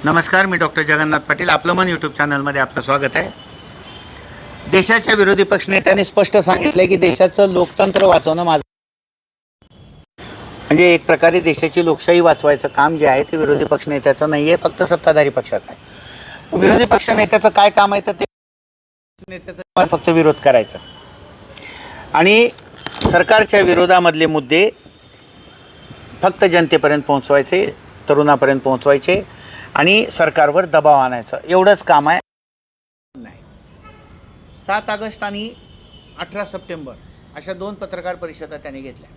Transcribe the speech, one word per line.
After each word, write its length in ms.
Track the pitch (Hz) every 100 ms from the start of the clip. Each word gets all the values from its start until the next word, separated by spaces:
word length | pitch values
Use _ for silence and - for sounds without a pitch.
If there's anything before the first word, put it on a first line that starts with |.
नमस्कार, 420 | 147 160 160 185 190
मी 120 | 175
डॉक्टर 240 | 160 -
जगन्नाथ 360 | 151 151 156 151
पाटील. 300 | - 143 175
आपलं 240 | 156 170
मन 140 | 175 185
YouTube 260 | 165 151
चॅनलमध्ये 480 | 131 147 143 139 139
आपलं 200 | 127 -
स्वागत 320 | 127 139 139 156
आहे. 140 | 190 - - - - - - - - - - - - - -
देशाच्या 420 | 185 185 226 - 214
विरोधी 280 | 196 196
पक्षनेत्यांनी 600 | 196 190 - 190 - 190 190
स्पष्ट 300 | - 196 208
सांगितलंय 500 | 175 185 170 175 185
की 80 | 185
देशाचं 540 | 175 - 185 - 202
लोकतंत्र 520 | 180 175 - 196 190 190
वाचवणं 380 | 170 165 160
माझं, 180 | 175 156 - _ _ _ _ _ _ _ _ _ _ _ - - _ _ - - - - -
म्हणजे 220 | 151 180
एक 120 | 170 -
प्रकारे 340 | 160 170 175
देशाची 440 | 165 151 160 175 170
लोकशाही 340 | 147 - 175
वाचवायचं 460 | 175 151 151 143 143
काम 280 | - 147 160
जे 100 | 147
आहे 160 | 131
ते 140 | 147 160
विरोधी 280 | 151 143 147
पक्षनेत्याचं 640 | 143 - 143 135 131 156
नाही 180 | 151 147
आहे, 100 | 170
फक्त 200 | 175 -
सत्ताधारी 460 | 180 170 - 151 143
पक्षाचं 420 | 135 - 104 -
आहे. 880 | - - - - - - - - 180
विरोधी 280 | 190 - 240
पक्षनेत्याचं 640 | 233 - 214 214 214 214
काय 200 | 202 202
काम 240 | 202 202
आहे 80 | 202 202
तर 40 |
ते 140 | 190 - _ _ _ _ _ _ _ _ _ -
नेत्याचं 340 | 185 - 165
काम 200 | 185 -
आहे 80 | 185
फक्त 200 | 165 -
विरोध 320 | 165 156 143
करायचा 360 | 143 123 107 - - - - - - - - - - - - - -
आणि 360 | 151 175 214 240 - - - - -
सरकारच्या 580 | - 170 180 220 214 202
विरोधामधले 640 | 185 175 180 185 175 156 160
मुद्दे 420 | 156 131 156 208 - - _ _ _ _ - - - - - - - - -
फक्त 220 | 190 - 196
जनतेपर्यंत 580 | 175 160 160 147 147
पोहोचवायचे, 600 | 139 143 - 139 131 180 208 - - - -
तरुणापर्यंत 520 | 143 147 139 135 135
पोहोचवायचे 600 | 135 131 143 139 - 185 196 - - - - -
आणि 300 | 156 202 -
सरकारवर 580 | - 160 156 147 151 180
दबाव 300 | 151 151 143
आणायचं, 420 | 127 123 117 131 -
एवढंच 360 | 180 185 202
काम 260 | - 156 147
आहे. 100 | 170 - _ _ _ _ _ _ _ _ 131
नाही. 220 | 113 92 - - _ - - - - - - - - - -
सात 240 | 202 208
ऑगस्ट 340 | 208 220 214
आणि 300 | 208 202 220 - - - - - _ -
अठरा 260 | 175 196 196
सप्टेंबर 480 | 185 - 165 139 110 - - - 151
अशा 180 | 156
दोन 220 | 180 196 202
पत्रकार 400 | 190 180 175 180
परिषदा 420 | 175 151 151 151
त्यांनी 240 | 147 135
घेतल्या. 280 | 135 117 -